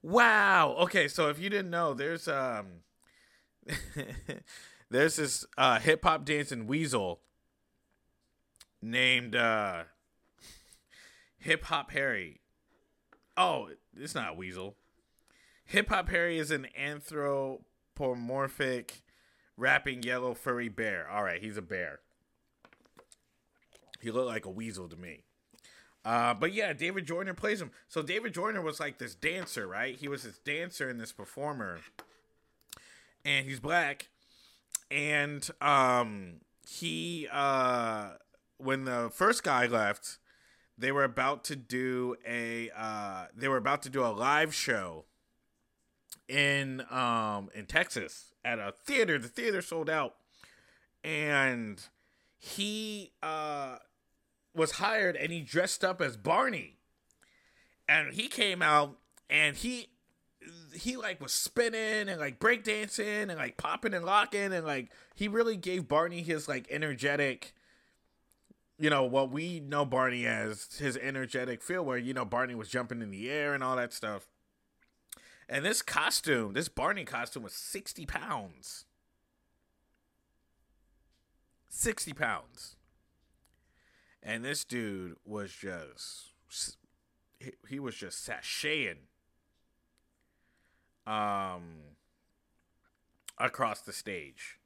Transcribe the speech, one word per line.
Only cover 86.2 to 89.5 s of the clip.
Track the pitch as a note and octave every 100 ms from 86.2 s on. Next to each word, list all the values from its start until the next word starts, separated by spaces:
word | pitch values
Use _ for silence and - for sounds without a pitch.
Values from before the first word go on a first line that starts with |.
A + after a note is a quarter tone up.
| - _ _ - - - _ _ _ _ _ _
he, | C3 - -
he | C#3
was | C3
just | - F#2 - -
sashaying, | E2+ - - D3+ D#3 A2 D2+ - _ _ _ _